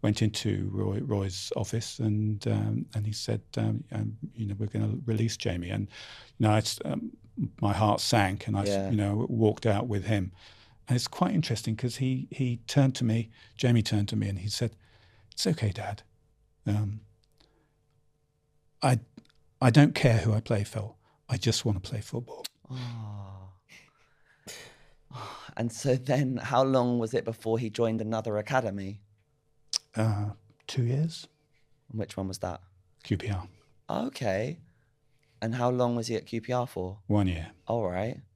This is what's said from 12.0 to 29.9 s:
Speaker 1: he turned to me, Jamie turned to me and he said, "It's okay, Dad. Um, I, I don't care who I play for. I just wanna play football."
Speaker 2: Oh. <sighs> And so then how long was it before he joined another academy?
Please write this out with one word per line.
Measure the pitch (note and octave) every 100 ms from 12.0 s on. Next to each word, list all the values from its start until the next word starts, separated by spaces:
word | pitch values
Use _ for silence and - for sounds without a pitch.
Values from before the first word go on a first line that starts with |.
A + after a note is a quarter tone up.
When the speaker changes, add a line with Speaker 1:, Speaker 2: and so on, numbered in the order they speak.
| C3 C3 -
Speaker 1:
he | - B2+ A#2+ -
turned | - C3+ C3
to |
me, | A#2+ A2+ A2 - - -
Jamie | B2 A#2+
turned | A2 G#2+ G2+
to | G#2+
me | G2+
and | G2
he | G2+
said, | - A#2 - _ - - - -
"It's | -
okay, | F#3+ D#3+ G#2
Dad. | F#2 G#2+ G#2+ - _ _ _ _ _
Um, | - G#2 G#2 G#2+ - _ _ _ _ _ _ _ _ _ _ _ _ _ _ _ _ _
I, | C#3 B2 - - _ _ _ _
I | B2+
don't | A#2 C#3+ -
care | C#3 A2+
who | A2
I | G#2+
play | - A2
for. | G#2 - G#2 - _ _ _
I | G2
just | A2+ G#2+
wanna | A#2 G2
play | F#2 A2
football." | G#2+ B2 A#2+ - - _ -
Speaker 2:
Oh. | B2+ B2 A#2 G#2+ G#2 G2 F#2+ F#2+ F#2+ _ - - _ _ _ _ _ - - - - - _ _
<sighs> | B2 A2 - - -
And | A#2
so | - C#3+ B2+
then | B2+ C3+ C3 B2+
how | - B2
long | C3+ C3 B2 A#2+
was | A2+
it | B2+
before | - A2+ A2+ A2+
he | A2+
joined | G#2 A#2 A2+
another | G#2+ A2 A2 G#2
academy? | G#2 C3 A2+ G2 G2 G#2 _ _ _ _ _ _ _ - _